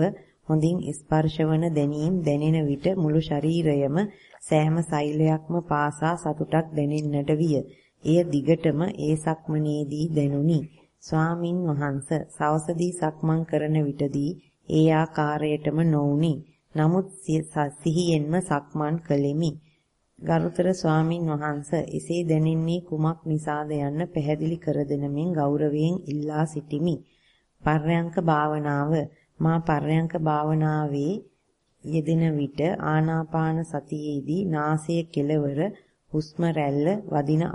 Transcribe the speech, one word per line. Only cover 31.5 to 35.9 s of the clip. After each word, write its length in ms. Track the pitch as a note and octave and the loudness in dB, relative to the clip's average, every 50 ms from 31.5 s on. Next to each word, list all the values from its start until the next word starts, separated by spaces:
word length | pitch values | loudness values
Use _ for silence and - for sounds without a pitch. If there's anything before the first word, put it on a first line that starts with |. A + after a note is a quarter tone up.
| _ _ _ _ _ _ - | _ _ _ _ _ _ -8
යෙදෙන 380 | - D#3 D#3+ C#3+ D#3 E3 E3 E3 D#3+ | -2 -2 -2 0 2 2 2 2 2
විට 280 | D3+ C#3+ C#3+ C3+ - - D3+ F3 - - | 2 0 -2 -4 -2 -2 -2 -2 0 -2
ආනාපාන 760 | D3+ D3+ D#3 D#3 D#3+ D#3+ D#3+ E3 D#3 D#3 D#3+ D#3+ D#3+ D#3+ D#3+ E3 | -2 0 2 2 2 2 0 -2 -2 -2 -2 0 0 0 0 -2
සතියේදී 800 | E3 E3 D3+ C#3+ - - D#3 D3+ D3+ D3+ D3 C#3 C3 C#3 D#3 F#3+ G3+ | -4 -4 -6 -8 -6 -6 -8 -6 -6 -6 -6 -6 -4 -2 -2 -2 -2
නාසය 520 | F3 D#3 D3+ D3 D3+ D#3 D#3 D#3 - E3+ E3+ E3 | -2 0 0 0 0 0 0 0 -2 -2 -2 -2
කෙළවර 560 | E3 - D3 C#3+ C#3+ D#3 D3+ D3 C#3 C#3 D3 F3 G#3 - - _ _ | -2 -2 -2 0 2 2 2 0 0 0 -2 -2 -2 -4 -8 _ _